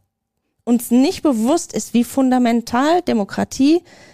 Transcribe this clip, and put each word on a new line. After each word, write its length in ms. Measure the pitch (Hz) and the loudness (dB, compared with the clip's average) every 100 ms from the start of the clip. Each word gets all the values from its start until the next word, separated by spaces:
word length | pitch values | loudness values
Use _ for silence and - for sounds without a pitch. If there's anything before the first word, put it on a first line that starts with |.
| _ _ _ _ _ _ | _ _ _ _ _ _
uns 280 | - 240 - | -2 -2 2
nicht 320 | 240 285 - | 2 2 0
bewusst 500 | 320 226 226 330 - | 0 0 0 -2 -2
ist, 200 | - - | -8 -2
wie 100 | 233 | -2
fundamental 1000 | 240 - 262 254 247 233 226 233 294 349 | -2 0 0 2 2 0 -2 -2 0 0
Demokratie 800 | 339 240 202 - 196 - 277 339 - - - | 0 -4 -4 -6 -6 0 2 2 -2 -20 -20